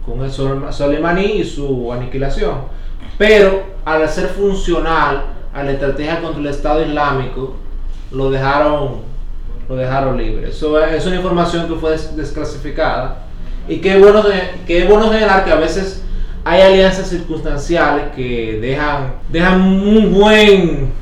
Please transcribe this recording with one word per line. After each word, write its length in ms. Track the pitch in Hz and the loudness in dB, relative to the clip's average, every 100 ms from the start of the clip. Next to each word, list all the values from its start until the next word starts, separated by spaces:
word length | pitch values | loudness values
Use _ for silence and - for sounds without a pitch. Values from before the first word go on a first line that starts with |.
| - | -6
con 180 | 127 | -4
el 80 | 135 | -4
Sole-, 400 | 135 135 135 135 | -4 -4 -4 -4
Soleimani 680 | - 143 151 170 180 208 202 | -2 0 0 0 0 0 -2
y 40 | |
su 480 | - 143 139 127 120 | -4 -4 -4 -4 -4
aniquilación. 600 | 123 127 131 135 - 214 - - - - - - - | -6 -6 -4 -2 -2 -2 -4 -6 -8 -8 -8 -6 0
Pero 460 | 214 214 196 - - - | 6 6 6 2 -4 -8
al 240 | 151 156 156 | -2 0 0
ser 200 | - - | -2 -4
funcional 960 | 196 202 190 180 160 165 160 147 - - - - 143 | 0 0 0 0 0 0 0 0 -2 -4 -6 -8 -6
a 80 | |
la 80 | 139 | -4
estrategia 500 | 139 139 139 151 165 | -2 -2 -2 -4 -4
contra 180 | 160 143 | -6 -6
el 80 | 143 | -6
Estado 380 | 131 151 156 156 | -4 0 0 0
Islámico, 720 | 147 143 131 131 123 135 - - - - - - | -2 -2 -2 -4 -6 -8 -8 -8 -6 -6 -8 -8
lo 180 | 131 135 | -4 -2
dejaron, 840 | 135 135 147 - - 135 107 - - - - - - - | 0 0 0 0 -2 -4 -6 -8 -8 -8 -8 -8 -8 -6
lo 80 | 131 | -4
dejaron 420 | 127 135 131 117 | -2 -2 0 0
libre. 320 | 113 - - | -2 -2 -4
Eso 300 | - 151 151 | -4 0 0
es, 100 | 160 | 2
es 120 | 160 180 | 0 -2
una 100 | 180 | -2
información 520 | 185 170 170 170 165 | -2 0 0 -2 -4
que 80 | 156 | -4
fue 160 | 160 | -2
des-, 240 | 156 - 151 | -2 -4 -6
desclasificada. 1080 | 135 156 135 - 143 135 143 120 131 - - - - - - | -6 -6 -6 -8 -8 -4 -2 -2 -4 -6 -10 -10 -8 -8 -6
Y 100 | 160 | -2
qué 200 | 190 196 | 2 8
bueno 240 | 202 208 | 8 8
se-, 300 | 208 190 - - - | 4 0 -2 -6 -2
qué 160 | 175 | 2
bueno 280 | 180 208 220 | 6 6 4
señalar 320 | 214 208 190 | 2 2 2
que 80 | 180 | 2
a 40 | 156 | 2
veces 480 | 160 190 185 - - - - - | 2 -2 -4 -6 -4 -4 -4 -2
hay 180 | 160 175 | 2 6
alianzas 460 | 190 190 185 190 - | 8 8 4 2 -4
circunstanciales 1000 | 170 170 156 151 139 - 170 147 143 - - | -6 -4 -4 -4 -4 0 0 2 0 -4 -6
que 440 | 123 120 110 107 | -4 -4 -4 -4
dejan, 540 | 120 143 151 147 131 - - | -4 -2 -2 -2 -4 -6 -4
dejan 320 | 165 185 190 | 0 2 4
un 520 | 190 190 202 220 196 | 4 2 4 4 6
buen, 800 | 190 208 214 214 196 165 139 131 - | 6 6 6 6 6 4 0 -2 -2